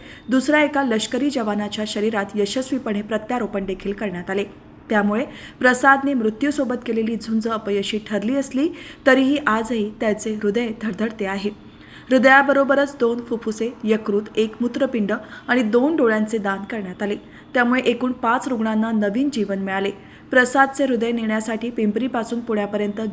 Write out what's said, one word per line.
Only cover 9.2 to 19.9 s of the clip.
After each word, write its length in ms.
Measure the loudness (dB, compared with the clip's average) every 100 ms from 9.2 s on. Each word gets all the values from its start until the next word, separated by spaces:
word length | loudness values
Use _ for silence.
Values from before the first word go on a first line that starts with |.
| 4 2 0
आजही 440 | 0 0 -2 -2 -2
त्याचे 340 | -2 0 -2
हृदय 340 | -2 -2 0 -2 -4
धडधडते 440 | -6 -4 -4 -4 -4
आहे. 240 | -4 -6 -8 -16 -20 -20 -20 2
हृदयाबरोबरच 840 | 6 8 6 6 4 4 2 2 0
दोन 200 | 0 0
फुफ्फुसे, 520 | -4 -6 -4 -4 -6 -4
यकृत, 380 | 0 0 0 -2 -2 -2
एक 180 | -2 0
मूत्रपिंड 500 | -4 0 -2 0 -2 -2 -6 -16 -2
आणि 160 | 0
दोन 320 | 4 2 2 4
डोळ्यांचे 420 | 2 2 0 -2
दान 260 | -2 -4
करण्यात 400 | -6 -8 -8 -6
आले. 120 | -4 -6 -8 -20 -4
त्यामुळे 280 | 0 2 2
एकूण 300 | 2 0 -2
पाच 360 | -2 0 0 0
रुग्णांना 440 | -2 0 0 0
नवीन 380 | 0 0 0 -2
जीवन 260 | 0 -2 -2
मिळाले. 320 | -2 -2 -2